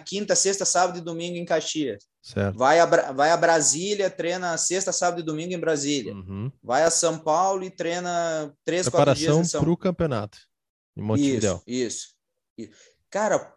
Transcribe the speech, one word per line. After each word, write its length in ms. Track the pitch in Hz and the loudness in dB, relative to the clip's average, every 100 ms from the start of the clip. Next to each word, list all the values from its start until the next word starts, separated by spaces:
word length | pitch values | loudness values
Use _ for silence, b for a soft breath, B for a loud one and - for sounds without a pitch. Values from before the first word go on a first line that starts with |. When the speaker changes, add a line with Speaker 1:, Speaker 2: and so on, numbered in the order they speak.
| - | -6
Speaker 1:
quinta, 300 | 196 196 170 | -8 0 2
sexta, 300 | 196 190 185 | 2 0 0
sábado 340 | 175 180 175 | 2 2 -2
e 20 | |
domingo 360 | 165 165 175 175 | -8 -8 -8 -8
em 80 | 175 | -2
Caxias. 580 | 160 - 156 135 101 _ _ | -2 -2 -4 -4 -6 _ _
Speaker 2:
Certo. 360 | - 95 98 107 | -8 -2 -2 2
Speaker 1:
Vai 220 | 131 165 | 6 6
a 60 | 170 | 6
Bra-, 260 | 170 - | 4 2
vai 200 | 135 156 | 0 2
a 60 | 165 | 4
Brasília, 720 | 165 165 143 147 196 202 185 | 4 4 2 0 -2 -2 -2
treina 460 | 185 170 185 180 160 | -2 -6 -4 -4 -4
sexta, 340 | - 185 185 | -2 -2 -2
sábado 300 | 165 175 175 | 0 -2 -2
e 40 | 160 | -6
domingo 280 | 156 175 | -6 -6
em 60 | 175 | -4
Brasília. 540 | 160 151 139 143 101 | -2 0 0 -2 -4
Speaker 2:
Uhum. 380 | 101 92 98 123 - | -10 -10 -8 -8 -10
Speaker 1:
Vai 220 | 110 131 | -2 2
a 80 | 165 | 4
São 260 | - 165 156 | 2 0 0
Paulo 460 | 156 160 190 196 | 0 2 2 0
e 60 | 185 | -6
treina 840 | - 165 175 175 175 165 160 147 - | -6 -4 -4 -4 -2 -2 -4 -6 -8
três, 240 | - 170 180 | -4 -2 2
quatro 260 | 170 143 135 | 4 4 4
dias 100 | 160 | 2
Speaker 2:
Preparação 140 | 160 | 2
Speaker 1:
em 40 | 170 | 2
São 160 | 147 | 0
Speaker 2:
pro 120 | 160 175 | 0 0
campeonato, 600 | 185 175 160 117 104 - _ _ _ _ _ 104 | -2 -2 -2 -2 -6 -12 _ _ _ _ _ -8
em 60 | |
Montevidéu. 600 | 104 110 139 123 104 85 - | -2 2 2 2 0 -2 -6
Speaker 1:
Isso, 400 | 127 113 - - | -4 -4 -6 -14
isso. 20 | _ _ _ _ - | _ _ _ _ -16
E, 120 | 107 b b b _ | -16 b b b _
cara, 300 | 196 214 156 - | -4 0 0 -2